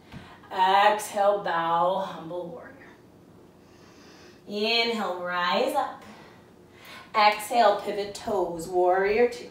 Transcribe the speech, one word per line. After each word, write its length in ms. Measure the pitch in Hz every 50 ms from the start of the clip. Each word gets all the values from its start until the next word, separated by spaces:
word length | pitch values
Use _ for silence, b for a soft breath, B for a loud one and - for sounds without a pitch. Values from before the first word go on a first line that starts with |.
| B B B B B B B B B B 202
Exhale, 880 | 190 190 190 190 196 202 208 208 - - - 214 208 196 202 208 -
bow, 560 | - 180 170 165 165 165 170 170 175 180 190 196
humble 500 | 190 - 175 170 165 165 175 180 175 170
warrior. 220 | 165 - - - - - - - - - - - - - - - - - - - - - B B B B B B B B B B B B B B B B B
Inhale, 760 | 196 208 208 214 226 233 233 233 233 226 214 196 180 180 180
rise 540 | 175 175 180 180 175 - 190 214 269 294 294
up. 260 | 285 - - - - - B B B B B B B B B - - - B B B B B B B B B
Exhale, 680 | B 220 208 208 208 - - - 247 240 226 202 202 202
pivot 340 | - 208 202 202 202 202 202
toes, 540 | - - 233 202 185 175 170 170 165 165 180
warrior 600 | 185 180 180 180 180 190 196 202 208 240 240 240
two. 200 | - - - -